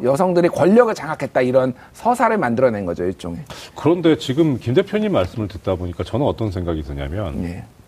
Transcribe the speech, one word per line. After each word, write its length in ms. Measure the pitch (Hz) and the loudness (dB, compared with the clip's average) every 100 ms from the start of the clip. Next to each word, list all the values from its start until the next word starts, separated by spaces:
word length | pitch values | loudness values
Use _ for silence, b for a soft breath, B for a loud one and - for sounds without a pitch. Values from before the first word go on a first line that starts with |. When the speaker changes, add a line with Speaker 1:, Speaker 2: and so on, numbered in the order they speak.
Speaker 1:
여성들이 460 | 120 139 185 175 170 | 0 2 2 4 2
권력을 440 | - 165 226 226 | 4 6 6 4
장악했다 480 | - 156 151 135 135 | 0 -6 -6 -2 0
이런 320 | 127 131 127 B B | 4 4 2 B B
서사를 440 | - 220 247 233 214 | -4 -2 2 2 2
만들어낸 480 | 127 117 127 104 90 | 0 2 2 2 -4
거죠, 180 | 85 | -2
일종의. 360 | 87 95 87 85 - B B - | -4 -4 -8 -10 -12 B B -2
Speaker 2:
그런데 400 | 147 175 165 151 | 0 4 4 2
지금 440 | - 131 160 123 | 0 0 2 0
김 160 | - 135 | 0 0
대표님 360 | 190 214 214 | 0 -2 0
말씀을 360 | 139 92 - 104 | 0 -2 -4 -6
듣다 260 | - - | -6 -4
보니까 300 | 90 90 87 | -4 -4 -8
저는 200 | 95 113 | -4 -2
어떤 280 | 131 85 110 | -2 -2 -4
생각이 320 | 92 85 80 | -4 -4 -4
드냐면 600 | 69 69 69 92 92 69 85 | -6 -8 -8 -6 -6 -6 -8
Speaker 1:
예. 180 | 87 - - | -10 -16 -20